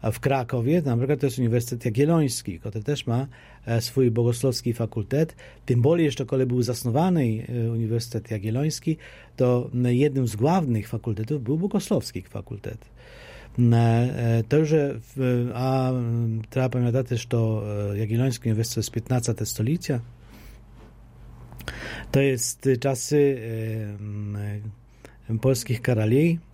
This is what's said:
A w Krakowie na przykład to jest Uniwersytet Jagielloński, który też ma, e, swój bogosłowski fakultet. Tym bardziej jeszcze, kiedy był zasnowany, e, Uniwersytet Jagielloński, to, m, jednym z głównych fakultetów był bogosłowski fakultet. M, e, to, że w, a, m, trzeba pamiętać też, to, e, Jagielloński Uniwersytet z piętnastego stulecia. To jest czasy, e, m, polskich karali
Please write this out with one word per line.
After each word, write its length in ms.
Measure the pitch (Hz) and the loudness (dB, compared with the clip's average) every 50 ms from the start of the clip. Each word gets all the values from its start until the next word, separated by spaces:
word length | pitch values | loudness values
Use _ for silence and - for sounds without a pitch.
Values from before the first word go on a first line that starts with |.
A 100 | - 113 | -2 -2
w 80 | 107 - | -4 0
Krakowie 600 | - 143 139 135 123 117 - 123 113 123 160 180 | 0 0 0 0 0 -2 -2 -2 0 2 2 2
na 160 | 156 139 120 117 | 2 2 0 0
przykład 220 | 123 135 147 139 | 2 0 0 0
to 60 | - | 0
jest 140 | 139 117 - | -2 0 0
Uniwersytet 460 | 127 113 113 123 117 120 127 120 - | 0 2 2 0 0 -2 -6 -4 -4
Jagielloński, 720 | 123 107 123 143 151 170 165 151 135 - - - - 92 80 | -2 2 2 4 4 4 4 4 2 0 -4 -6 -8 -10 -8
który 240 | - 110 98 113 104 | -10 -8 -8 -6 -4
też 240 | - 147 - - - | -4 -4 -4 -2 -2
ma, 200 | 117 120 135 143 - - - - - - - | 0 0 -2 -4 -8 -18 -20 -20 -20 -16 -6
e, 160 | - 117 117 | -2 0 0
swój 300 | 110 - - 135 131 123 | 0 0 0 2 2 4
bogosłowski 640 | 110 117 117 120 120 120 - 135 120 - - 123 113 | 4 2 2 2 0 2 0 0 0 0 -2 -4 -2
fakultet. 600 | - 117 110 - 117 104 - - 143 160 160 - - - - - - - | -2 -2 -4 -2 -6 -4 -2 0 0 0 0 -2 -16 -20 -20 -20 -20 -2
Tym 160 | - 127 117 | 0 2 4
bardziej 240 | 117 139 165 170 165 | 6 4 4 4 4
jeszcze, 200 | 147 123 - 135 | 2 0 -2 -4
kiedy 200 | 117 - 131 131 | -2 0 0 2
był 160 | 127 123 123 | 2 2 0
zasnowany, 840 | 120 104 123 117 - 123 113 143 170 185 180 165 135 117 110 110 117 - | 0 0 -2 -4 -2 0 2 2 2 4 4 2 2 2 0 -2 -4 -6
e, 220 | 123 120 113 113 | -4 -2 -2 -2
Uniwersytet 600 | 117 113 117 110 113 117 113 - - 117 - - | 0 -2 -2 0 0 -2 -2 -2 -6 -8 -6 -4
Jagielloński, 680 | 113 107 95 110 110 123 143 156 151 - - 165 160 - - - - - - - - | -6 -4 -4 -2 -2 0 0 -2 -2 -2 -2 -4 -4 -4 -6 -20 -20 -20 -20 -20 -2
to, 340 | - 127 123 123 123 120 117 - | 0 2 4 4 2 0 -2 -2
m, 120 | 120 123 | 0 2
jednym 420 | 123 120 123 143 147 135 135 127 113 | 2 4 4 4 4 2 2 0 0
z 80 | 104 | 0
głównych 520 | 104 113 147 175 190 165 135 120 110 101 - | 0 2 2 2 2 2 2 0 -2 -2 -4
fakultetów 560 | - 113 - 120 107 98 110 113 151 147 120 | -8 -6 -4 -4 -4 -4 -4 -4 -4 -4 -2
był 140 | 107 139 160 | -2 -2 -2
bogosłowski 640 | 175 202 - 202 - - 214 151 120 - - - | -2 0 -2 -2 0 0 -2 -2 -2 -4 -8 -10
fakultet. 640 | 95 - - 107 95 - 110 101 - - - 110 - - - - - - - - - - - - - - - - | -12 -10 -12 -12 -12 -10 -14 -12 -10 -12 -12 -12 -16 -20 -20 -20 -20 -20 -20 -20 -20 -20 -20 -20 -20 -12 0 2
M, 140 | 123 120 117 | 4 6 6
e, 720 | 117 117 117 113 117 120 123 135 135 120 117 113 113 110 110 | 6 6 4 4 4 2 0 -2 -2 0 2 2 2 2 2
to, 160 | 147 151 160 | 2 2 4
że 340 | 147 156 156 143 139 135 117 110 - - | 4 4 2 2 2 -2 -6 -10 -12 -6
w, 340 | 135 131 127 123 123 120 123 - | -2 0 2 2 2 0 -2 -2
a, 360 | 120 127 131 131 131 131 127 | -2 -2 0 2 2 2 2
m, 520 | 131 127 120 117 117 117 117 113 110 113 110 - | 0 0 0 0 0 0 0 0 -2 -4 -6 -4
trzeba 200 | - 135 127 127 | -2 0 0 0
pamiętać 380 | 123 127 123 120 113 135 127 120 | 0 2 0 2 2 0 0 0
też, 180 | 127 113 - | -2 -4 -2
to, 380 | - - 117 113 110 110 107 107 104 104 104 104 101 | -2 0 2 2 2 0 -2 -2 -4 -4 -4 -4 -2
e, 60 | 101 101 | -2 -2
Jagielloński 520 | 113 104 110 117 123 135 123 - - 117 | -2 0 0 2 2 0 0 -2 0 0
Uniwersytet 360 | 110 107 113 113 - 127 107 | 0 0 0 -2 -2 -4 -4
z 40 | - | -2
piętnastego 560 | - 113 107 - 127 123 120 - 117 - 117 | -4 -6 -2 0 -2 0 0 0 -2 -2 -4
stulecia. 540 | - - - 110 113 156 175 - - 143 120 117 - - - - - - - - - - - - - - - - - - - - - - - - - - - - - - - - - - - - - - - - - | -8 -4 -2 0 0 0 -2 -2 -2 -4 -4 -4 -8 -18 -20 -20 -20 -20 -20 -20 -20 -20 -20 -20 -20 -20 -20 -20 -20 -20 -20 -20 -20 -20 -20 -20 -20 -18 -18 -20 -20 -18 -14 -14 -12 -12 -12 -12 -12 -12 -12 -10 0
To 80 | - 139 | 2 4
jest 500 | 139 139 131 123 120 - - - - 135 131 120 | 4 4 2 0 -2 -4 -6 -2 2 2 2 2
czasy, 640 | - 143 135 123 - - 147 147 143 143 135 127 110 117 113 113 110 110 110 110 107 104 104 101 104 104 104 104 104 104 104 104 104 104 104 104 104 107 104 - - - - - - - - - - - | 2 -2 -2 -2 -2 0 4 4 4 4 2 0 -4 -6 -6 -4 -4 -4 -4 -4 -6 -6 -8 -10 -10 -8 -8 -6 -6 -6 -6 -6 -6 -6 -6 -6 -8 -10 -14 -14 -20 -20 -20 -20 -20 -20 -20 -20 -8 -4
e, 0 | |
m, 100 | 113 110 | -4 0
polskich 420 | - 131 135 123 - - 120 117 | 2 2 0 0 0 -4 -4 -2
karali 580 | - - 123 110 107 107 117 135 156 170 170 165 - - | 0 0 0 2 2 4 4 4 4 4 2 0 -4 -12